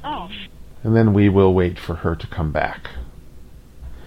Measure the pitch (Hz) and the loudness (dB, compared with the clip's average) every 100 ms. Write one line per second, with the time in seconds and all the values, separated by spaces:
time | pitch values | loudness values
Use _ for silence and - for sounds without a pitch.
0 | 277 269 185 208 196 - - - 113 113 | -8 -8 -10 -14 -16 -18 -18 -6 2 4
1 | 110 101 101 98 95 92 90 85 - 82 | 6 6 6 6 6 6 2 -2 -8 -4
2 | 87 82 - - 78 73 - - - - | -4 -4 -6 -6 -4 -2 -4 -6 -14 -12
3 | - - - - - - - - - - | -12 -16 -20 -20 -20 -20 -20 -18 -16 -16